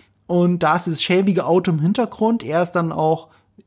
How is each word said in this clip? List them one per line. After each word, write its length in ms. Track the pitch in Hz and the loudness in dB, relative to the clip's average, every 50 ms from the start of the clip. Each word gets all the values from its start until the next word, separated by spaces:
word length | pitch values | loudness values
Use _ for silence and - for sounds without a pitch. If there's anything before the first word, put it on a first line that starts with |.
| - _ _ _ _ | -20 _ _ _ _
Und 340 | - 180 175 175 180 175 175 | -2 0 2 2 2 2 2
da 160 | 165 151 160 | 2 0 0
ist 100 | 175 175 | 0 -2
dieses 160 | 180 160 139 - | -4 -4 -4 -2
schäbige 420 | - 180 185 196 202 180 180 139 | 0 2 2 2 2 2 0 0
Auto 260 | 135 165 185 180 190 165 | 0 0 2 2 2 0
im 60 | 151 | 0
Hintergrund. 640 | 151 175 214 - 233 - - - 214 226 233 226 - | 2 0 0 0 -2 -2 -2 -2 0 0 0 0 -2
Er 200 | 117 151 170 180 | -2 -2 -2 -2
ist 100 | 175 - | -2 -2
dann 180 | 180 170 160 | -2 -2 -2
auch, 380 | 156 156 156 156 160 160 - - _ _ _ _ _ - - | -2 -2 0 0 0 -2 -4 -10 _ _ _ _ _ -20 -20